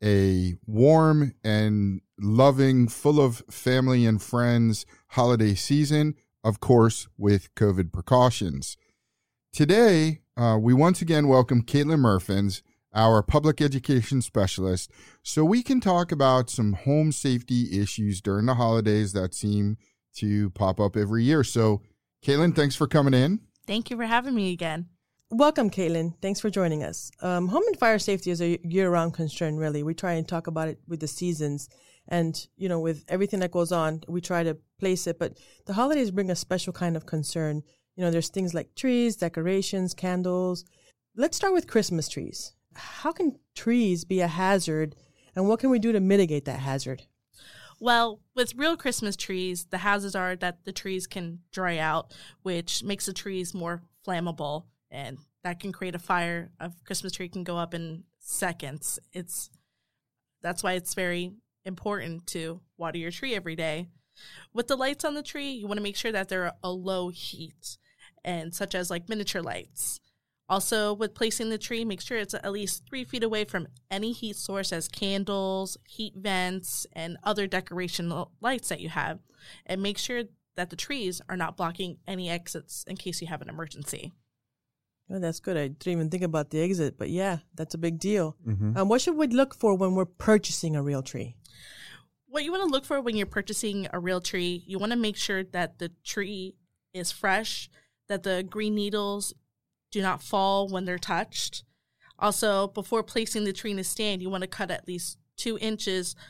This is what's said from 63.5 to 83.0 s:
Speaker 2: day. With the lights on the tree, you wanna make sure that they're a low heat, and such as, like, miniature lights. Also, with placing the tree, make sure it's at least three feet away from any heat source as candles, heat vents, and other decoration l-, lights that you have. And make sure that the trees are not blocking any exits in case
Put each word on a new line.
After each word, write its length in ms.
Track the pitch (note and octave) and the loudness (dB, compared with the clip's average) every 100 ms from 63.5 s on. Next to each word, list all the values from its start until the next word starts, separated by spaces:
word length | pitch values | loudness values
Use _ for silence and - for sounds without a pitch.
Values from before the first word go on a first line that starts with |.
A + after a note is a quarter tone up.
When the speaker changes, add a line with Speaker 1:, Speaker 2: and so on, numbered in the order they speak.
| D#3+ | -6
Speaker 2:
day. 320 | D#3+ D#3 F3 _ _ _ - - - | -6 -6 -10 _ _ _ -20 -20 -8
With 140 | A3+ A#3+ | -6 -4
the 100 | C4 | -2
lights 280 | C4 C#4+ D#4 | -2 -4 -6
on 80 | |
the 80 | D4 | -6
tree, 280 | D4 D4 C#4 | -10 -10 -10
you 160 | B3+ G3+ | -8 -6
wanna 140 | G#3 | -6
make 140 | G3+ G3+ | -6 -6
sure 160 | A#3 | -4
that 180 | G#3 F#3+ | -4 -4
they're 240 | F#3 F3 - | -4 -6 -6
a 80 | F3+ | -8
low 380 | F#3 F3+ F#3+ F3+ | -8 -6 -4 -6
heat, 680 | E3+ - - D#3+ _ - - _ _ - _ | -8 -12 -12 -16 _ -18 -18 _ _ -20 _
and 300 | - E3+ E3 - | -8 -8 -8 -8
such 180 | G3 | -6
as, 160 | F#3 F3 | -6 -6
like, 200 | F3 F3 | -8 -6
miniature 320 | A3 G3+ F#3+ | -8 -6 -6
lights. 580 | D3 F2+ - - - - _ _ _ _ - | -8 -10 -12 -10 -8 -10 _ _ _ _ -4
Also, 440 | G3 - A3 G#3 | -4 0 0 0
with 200 | G#3 G#3+ | -2 -6
placing 360 | - A3+ A3 A3+ | -4 -4 -2 -4
the 80 | G#3+ | -6
tree, 260 | - A#3 | -6 -6
make 160 | A3+ F#3 | -6 -8
sure 180 | - A#3 | -8 -8
it's 160 | G#3 | -6
at 180 | G#3+ G3+ | -8 -8
least 320 | G3+ G3 - - | -6 -6 -8 -10
three 160 | C4 | -12
feet 180 | B3 B3+ | -8 -4
away 200 | A3+ G#3+ | -2 -2
from 240 | G#3 F#3 - - - | -4 -6 -8 -14 -10
any 220 | G3 A3 | -6 -6
heat 240 | A#3 A3 G3+ | -6 -8 -8
source 340 | - G3 G3 | -8 -6 -4
as 160 | E3 D#3+ | -6 -8
candles, 880 | - G3 G3 G3+ G3 F#3+ F#3+ F#3+ - _ | -6 -4 -2 -2 -2 -2 -4 -6 -10 _
heat 280 | - A3 F#3+ | -12 -12 -8
vents, 720 | G3+ F#3 F3+ F#3 - - - | -4 -2 -2 -6 -8 -10 -10
and 240 | E3 E3 F3 | -12 -12 -8
other 220 | G#3 G#3 G3 | -4 -4 -2
decoration 640 | F#3 F3+ F3 F3+ - E3+ | -4 -6 -8 -6 -6 -4
l-, 200 | D#3+ - _ | -6 -8 _
lights 300 | A#3+ B3+ - | -4 -4 -6
that 100 | E3 | -8
you 80 | E3 | -8
have. 320 | D#3 - E3+ _ _ - - - | -6 -6 -8 _ _ -20 -18 -8
And 160 | F#3+ | -4
make 160 | G3 G3+ | -4 -4
sure 260 | - A#3+ G#3+ _ _ - | -6 -6 -8 _ _ -10
that 140 | F3+ | -10
the 80 | E3+ | -10
trees 440 | - C#4 F#3 F3 - | -8 -6 -6 -6 -8
are 80 | F3+ | -6
not 220 | D#3+ - | -6 -6
blocking 400 | E3 E3+ F#3 - - | -6 -6 -10 -10 -12
any 220 | F#3 F3 | -8 -6
exits 560 | E3+ E3+ E3+ - - - | -8 -10 -14 -14 -14 -12
in 80 | |
case 240 | F#3+ | -12